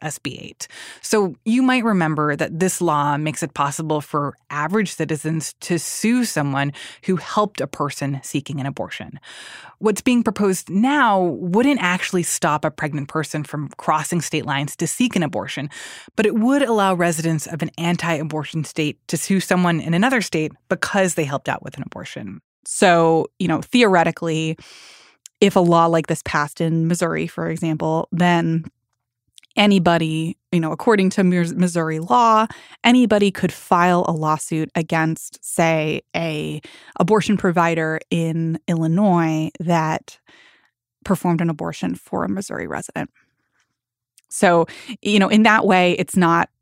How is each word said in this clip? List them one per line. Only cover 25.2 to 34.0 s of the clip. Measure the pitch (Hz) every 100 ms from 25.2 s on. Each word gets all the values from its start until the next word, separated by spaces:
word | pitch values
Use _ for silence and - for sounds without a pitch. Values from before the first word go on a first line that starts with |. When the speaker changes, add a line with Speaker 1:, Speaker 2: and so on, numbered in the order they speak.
| - -
Speaker 2:
if | 196 190
a |
law | 170 170 165
like | 165 156
this | 165 -
passed | 156 147 -
in | 165 165 165
Missouri, | 170 170 160 165
for | - 165
example, | 165 165 156 160 160 -
then | 170 175 170 170 165 160 - _ _ _ _ _ _ _ -
anybody, | 208 196 170 170 160 156 160 - _
you | 175
know, | 160
according | 156 - 214 185
to | -
Mis-, | 185 180 170
Missouri | 175 180 170 160 160
law, | 170 247 226 220 226 - - -
anybody | 233 247 240 208 202
could | 185 180
file | - - 180 175 175